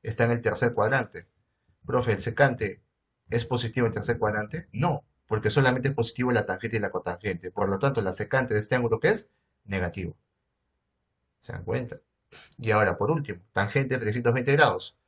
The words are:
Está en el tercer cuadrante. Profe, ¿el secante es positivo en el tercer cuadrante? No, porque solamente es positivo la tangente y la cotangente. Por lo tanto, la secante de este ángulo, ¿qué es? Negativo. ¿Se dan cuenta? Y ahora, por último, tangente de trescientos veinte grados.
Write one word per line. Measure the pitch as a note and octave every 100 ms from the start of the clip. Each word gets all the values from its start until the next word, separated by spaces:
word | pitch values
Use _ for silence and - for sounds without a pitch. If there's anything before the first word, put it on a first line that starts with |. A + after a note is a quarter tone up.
Está | A2 A2
en | A#2
el | A#2
tercer | A2+ - A#2+
cuadrante. | - A2 C3+ A2+ F2+ - _ _ _ _ _
Profe, | - B2 A#2
¿el | G2+
secante | A#2+ A2+ C#3 A#2+ G2+ - _ _ _ _ _
es | A#2
positivo | - A#2+ A#2 B2+ A#2
en |
el |
tercer | G#2+ G2 A2+
cuadrante? | G#2+ G#2+ G#2+ D#3+ -
No, | G#2+ E3+ - _ _ _
porque | G#2+ C#3
solamente | D3 C3 B2+ C3+
es |
positivo | C3+ A2+ - B2+
la | A#2 G2+
tangente | F#2 A2+ A2
y |
la | G2+
cotangente. | F#2 F2+ F2 G#2 F2 F#2
Por | - G2
lo | F#2+
tanto, | C#3 C3
la | F#2+
secante | F2+ G#2 C3+ B2
de | G#2+
este | G#2
ángulo, | B2+ A#2 A2
¿qué | E3
es? | A3 - _ _ _ -
Negativo. | F#2+ F2 G2 F2 - _ _ _ _ _ _ _ _ _ _ _ _
¿Se | -
dan | F#2
cuenta? | F2 C3 A#2+ - _ _ _ - - -
Y | A2+
ahora, | G#2+ G2+ E2+
por | G#2
último, | D3+ C#3+ F2+ _
tangente | - G#2+ C#3 C3+
de | B2+
trescientos | G#2+ A#2 A#2+
veinte | B2+ B2
grados. | D3 C3+ F2+ - _